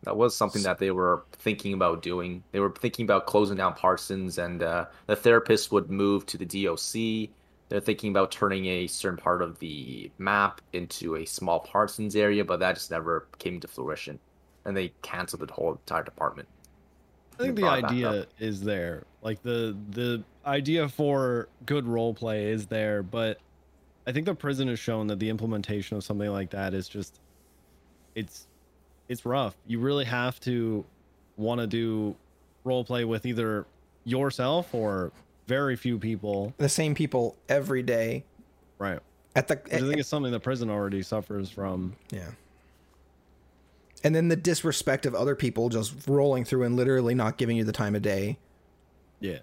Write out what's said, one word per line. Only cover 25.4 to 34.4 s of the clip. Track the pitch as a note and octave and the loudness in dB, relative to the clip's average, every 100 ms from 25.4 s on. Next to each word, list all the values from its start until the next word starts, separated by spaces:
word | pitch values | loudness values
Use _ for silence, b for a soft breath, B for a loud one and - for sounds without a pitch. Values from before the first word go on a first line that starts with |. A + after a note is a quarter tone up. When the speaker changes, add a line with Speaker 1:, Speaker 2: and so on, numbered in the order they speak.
| A2+ G#2+ G2+ G#2 F#2+ G#2+ | -2 -2 -2 -4 -2 -6
Speaker 3:
of | |
something | - G2+ G#2 | -4 -2 -2
like | G2+ F#2+ | -2 -4
that | G2 G2 | -4 -2
is | F#2+ F2+ | -4 -6
just, | G#2 F#2+ - _ _ _ _ _ _ _ _ _ | -8 -10 -12 _ _ _ _ _ _ _ _ _
it's, | - G#2 - - _ _ _ _ _ _ | -10 -8 -10 -20 _ _ _ _ _ _
it's | - - | -8 -2
rough. | C3 A#2 - - | 0 0 -4 -6
You | A#2 | -2
really | B2+ C#3+ | 2 2
have | B2+ B2 B2 B2+ | 0 0 -2 -2
to | - B2 A#2 A2 - _ _ _ _ - | -2 0 0 -2 -4 _ _ _ _ -6
wanna | G#2+ A#2+ A2+ | -2 0 -2
do | A2+ A2+ A2 G#2+ - _ _ _ _ | -2 -2 -2 -2 -6 _ _ _ _
role | B2+ B2+ | -2 -2
play | A#2 B2 A#2 | 0 -2 0
with | A2 B2 | -2 -2
either | A#2 A2+ G#2 - _ _ _ | 0 0 -2 -4 _ _ _
yourself | - B2+ C#3 - | -4 0 0 0